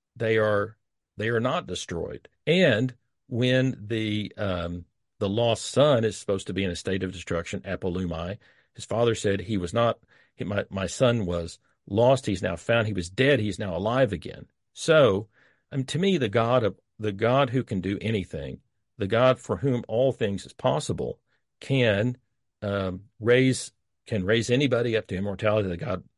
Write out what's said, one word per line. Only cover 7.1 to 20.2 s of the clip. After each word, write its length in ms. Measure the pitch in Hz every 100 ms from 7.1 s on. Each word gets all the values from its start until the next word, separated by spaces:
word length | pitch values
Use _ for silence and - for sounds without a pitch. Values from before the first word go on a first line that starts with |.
destruction, 480 | 90 - 87 82 98
apolumai, 800 | 98 90 92 87 90 80 87 113 _ _ _
his 100 | -
father 300 | - 107 120
said 260 | 110 104 98
he 160 | 98 104
was 160 | 87
not, 260 | 113 117 - _ _ _
he, 100 | -
my, 200 | 90 101 -
my 160 | 98 92
son 380 | - 127 117 90
was 320 | 87 85 - _ _ -
lost, 380 | 101 120 135 -
he's 160 | 92
now 140 | 95 87
found, 300 | - 117 107
he 60 |
was 180 | 95 87
dead, 300 | 95 131 135
he's 180 | 104 92
now 180 | 101 85
alive 360 | 104 123 127
again. 340 | 92 - - - _ _
So, 540 | - - 156 127 98 110 _ _ _ _
um, 120 | 139
to 140 | 131 143
me, 200 | 196 180
the 100 | 117
God 340 | 113 113 127
of, 140 | 104 - _ -
the 140 | 107
God 380 | 98 113 131 135
who 140 | 127
can 160 | 117 101
do 180 | 92 101
anything, 600 | 107 110 87 78 71 - _ _ _ -
the 80 | 98
God 320 | 110 127 127
for 180 | - 101
whom 280 | 139 123 -
all 240 | 113 135
things 320 | 127